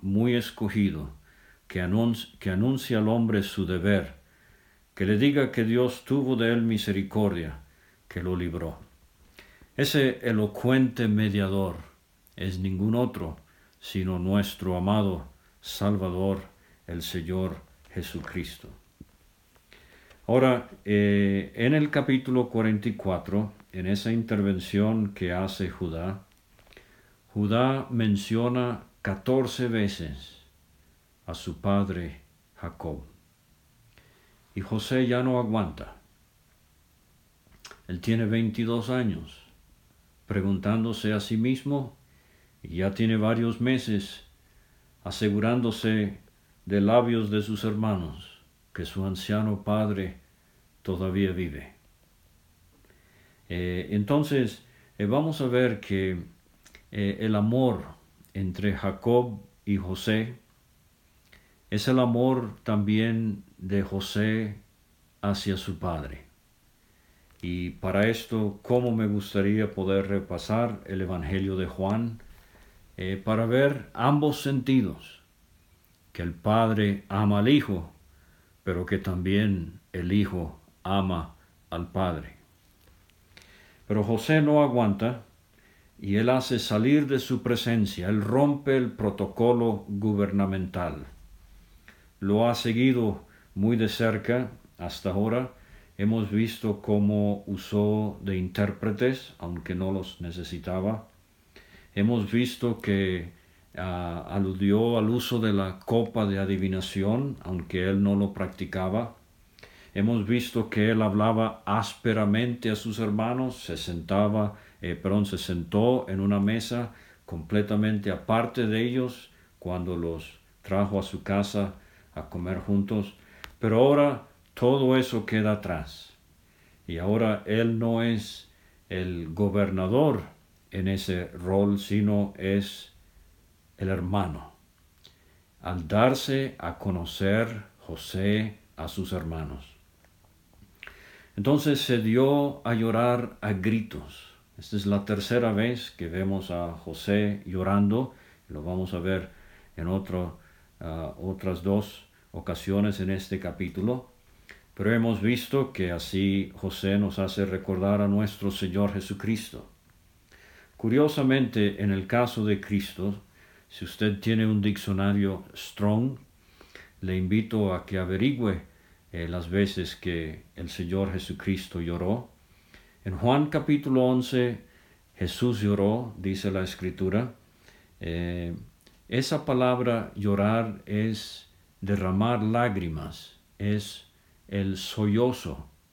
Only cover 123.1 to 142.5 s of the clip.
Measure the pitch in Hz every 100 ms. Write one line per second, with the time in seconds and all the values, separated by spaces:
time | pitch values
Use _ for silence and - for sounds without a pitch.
123.1 | - - - - - 113 110 135 147 143
124.1 | 139 - _ _ - 123 139 131 131 127
125.1 | 117 104 110 107 104 87 82 73 - -
126.1 | - _ _ _ _ _ _ - 85 92
127.1 | 107 113 104 - 110 117 113 117 113 117
128.1 | 113 101 - - _ _ _ - 92 92
129.1 | 87 80 82 101 101 98 95 92 120 151
130.1 | 117 - - _ _ _ 98 95 95 95
131.1 | 90 85 87 90 98 101 101 - 104 104
132.1 | 104 101 - 95 101 101 - - - _
133.1 | - - _ _ _ _ - 95 95 90
134.1 | 101 87 69 - - _ _ _ _ -
135.1 | _ _ _ _ _ - 90 78 104 123
136.1 | 131 - 135 135 - 85 - 101 90 82
137.1 | - 98 107 117 113 101 _ - 80 -
138.1 | 95 98 107 110 104 _ - 80 - 92
139.1 | 90 80 80 76 69 - - _ _ _
140.1 | _ _ _ _ _ - _ - - -
141.1 | - - - 107 147 151 139 - 120 110
142.1 | 117 135 143 143